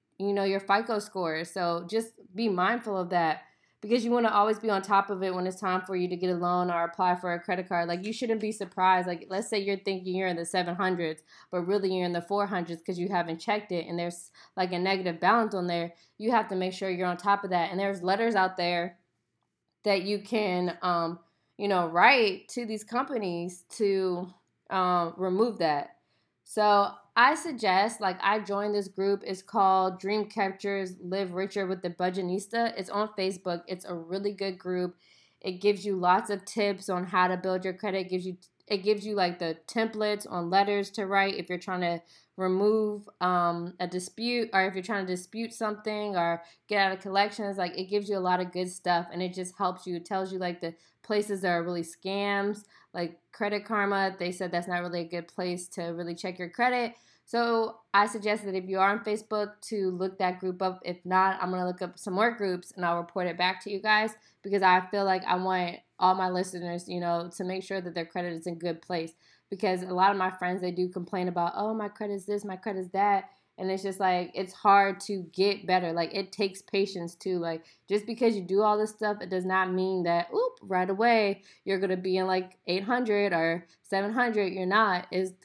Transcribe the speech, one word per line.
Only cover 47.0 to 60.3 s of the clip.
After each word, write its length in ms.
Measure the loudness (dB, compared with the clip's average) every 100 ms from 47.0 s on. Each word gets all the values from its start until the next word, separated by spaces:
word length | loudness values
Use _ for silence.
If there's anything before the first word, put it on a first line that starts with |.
collections. 580 | -2 0 0 0 -6 -4
Like, 200 | -4 -4
it 120 | -2
gives 180 | -2 0
you 80 | -2
a 40 |
lot 200 | 2 2
of 120 | 0
good 180 | -4 -4
stuff, 360 | -4 0 0 0
and 100 | -4
it 120 | -4
just 200 | -4 -8 -2
helps 280 | -2 -2 -6
you. 100 | -8
It 100 | -4
tells 260 | -4 -4
you, 60 | -4
like, 240 | -4 -4
the 120 | -8 -10 _ _
places 400 | -2 0 0 -2
that 80 | 0
are 120 | 0
really 200 | 0 -4
scams, 800 | -6 -8 -6 -2 0 0 0 -4 -10 _ _
like 240 | -6 -6 -8 _
Credit 320 | -6 -2 -2
Karma. 500 | -2 -2 0 2 0 0
They 120 | -6
said 220 | -4 -2
that's 160 | -2 -2
not 140 | -4
really 180 | -2 -6
a 80 | -4
good 180 | -6 -8
place 400 | -6 -4 -4 -8
to 120 | -8
really 320 | -6 -6 -6
check 240 | -6 -8 -8
your 100 | -10
credit. 460 | 0 2 2 -2 -6 _ _
So 540 | _ 0 2 2 0 -4 _
I 120 | 2 2
suggest 380 | 2 0 0
that 100 | 0
if 140 | -4 -2
you 100 | 2
are 120 | 4
on 140 | 2
Facebook 560 | -2 -4 -2 -2 -2 -6 -6
to 220 | -2 0
look 280 | 0 -4 0
that 200 | -2